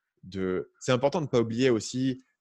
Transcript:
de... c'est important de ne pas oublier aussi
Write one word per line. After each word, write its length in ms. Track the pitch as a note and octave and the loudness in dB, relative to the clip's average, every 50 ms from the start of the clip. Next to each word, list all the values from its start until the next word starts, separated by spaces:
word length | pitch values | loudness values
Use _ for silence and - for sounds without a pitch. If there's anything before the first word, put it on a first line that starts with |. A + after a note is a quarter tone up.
| _ _ _ _ - | _ _ _ _ -18
de... 480 | F#2 F#2 F#2+ F#2+ F#2 F#2 E2+ C#2+ - _ - | -10 -6 -4 -2 -2 -2 -2 -4 -8 _ -8
c'est 140 | - - B2+ | -2 0 0
important 260 | A#2+ C3 C#3+ C#3+ F#3 | 2 2 0 0 0
de 60 | D3+ | -2
ne 40 | - | 0
pas 120 | - B2 | 2 2
oublier 280 | A2+ A2 A2+ A#2 C3 C3 | 2 2 0 2 4 4
aussi 540 | A#2+ G#2+ G2+ - - B2+ C3 C3+ B2+ C3 - _ _ _ | 4 2 0 -4 -4 -2 -2 -2 -2 -4 -10 _ _ _